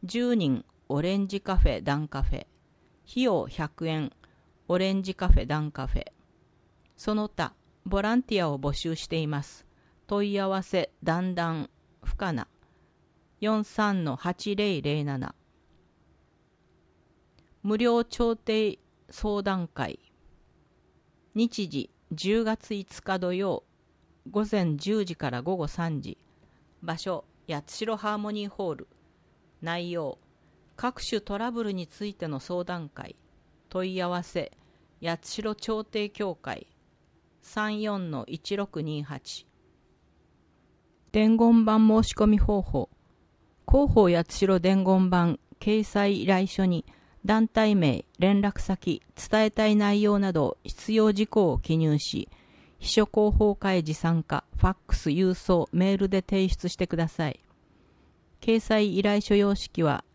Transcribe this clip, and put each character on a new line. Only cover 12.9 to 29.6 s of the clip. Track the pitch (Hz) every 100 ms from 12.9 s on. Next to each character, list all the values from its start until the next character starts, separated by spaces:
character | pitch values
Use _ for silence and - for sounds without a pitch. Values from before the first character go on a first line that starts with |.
| _ _ _ _ _
四 | 208 220
三 | 208 - 208 196
の | 160
八 | - 180 175 -
零 | 202 208 175
零 | 143 147
七。 | 147 139 - - _ _ _ _ _ _ _ _ _ _ _ _ _ _ _ _ _ _ _ _ _ _
無 | 202 214
料 | 240 233
調 | 233 - 233 226
停 | - 220 214 190 _ _ _
相 | - 214 208
談 | 196 190 170
会。 | - 135 - _ _ _ _ _ _ _ _ _ _ _ _ _
日 | 214 233 - 190
時、 | 143 - _ _
十 | 156 185 214
月 | 220 220 -
五 | 208 190 -
日 | - 190
土 | 180
曜、 | 180 196 151 _ _ _ _ _ _ -
午 | 208 214
前 | 214 175 147
十 | 170 214
時 | 190 165
か | 143
ら | 123
午 | 139 185
後 | 147
三 | - 170 147
時。 | - - _ _ _ _ _ _
場 | 170 165
所、 | - 170 - _ -
八 | 151 147 -
代 | 214 214
ハ | 208
ー | 214
モ | 208
ニ | 208 202
ー |
ホ | - 190
ー | 151
ル。 | - _ _ _ _ _ _ _